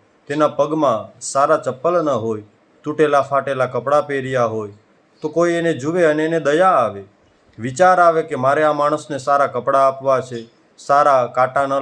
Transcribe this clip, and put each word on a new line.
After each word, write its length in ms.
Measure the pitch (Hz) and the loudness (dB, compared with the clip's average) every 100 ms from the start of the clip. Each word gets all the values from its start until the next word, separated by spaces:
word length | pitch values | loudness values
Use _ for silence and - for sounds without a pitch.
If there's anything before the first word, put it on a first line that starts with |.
| _ _ - | _ _ -8
તેના 200 | 147 147 | -2 -2
પગમાં 600 | - 147 156 143 110 101 - | 0 -2 0 0 -2 -6 -16
સારા 380 | - 135 147 151 | -6 0 2 0
ચપ્પલ 400 | 135 - 170 175 | -2 -4 -2 -2
ન 80 | 151 123 | -2 -2
હોય, 220 | 113 107 104 _ _ _ | -4 -8 -10 _ _ _
તૂટેલા 380 | 151 147 151 143 | -10 0 2 2
ફાટેલા 440 | 135 139 131 131 127 | 0 -2 -2 -4 -2
કપડાં 400 | 127 131 147 143 | -4 0 0 0
પહેર્યા 400 | 139 131 131 117 | -6 -4 -2 -2
હોય, 260 | 110 104 101 _ _ _ _ | -4 -10 -14 _ _ _ _
તો 60 | 156 | -6
કોઈ 260 | 156 175 | -2 0
એને 180 | 170 165 | 0 -2
જુએ 320 | 139 139 180 160 | -2 -4 0 2
અને 180 | 151 | 2
એને 160 | 156 165 | 0 -2
દયા 320 | 143 151 190 160 | 0 2 4 2
આવે, 240 | 110 98 95 _ _ _ _ - | 0 -4 -18 _ _ _ _ -12
વિચાર 380 | 120 131 180 180 | -10 2 4 6
આવે 220 | 170 160 | 4 2
કે 140 | 156 139 | -2 -2
મારે 280 | 131 143 | 0 2
આ 80 | 156 | 2
માણસને 460 | 147 147 151 147 139 | 2 0 -2 -6 -8
સારા 280 | 131 143 135 | 0 2 2
કપડાં 400 | 127 120 139 135 | -2 -2 2 2
આપવા 340 | 135 135 131 | 0 -2 -2
છે, 200 | 127 120 113 _ _ _ | -2 -12 -14 _ _ _
સારા 420 | - 143 147 131 120 | 0 2 4 2 0
કાંટા 400 | - 127 139 139 | 0 0 0 -2
ન 80 | 139 | 0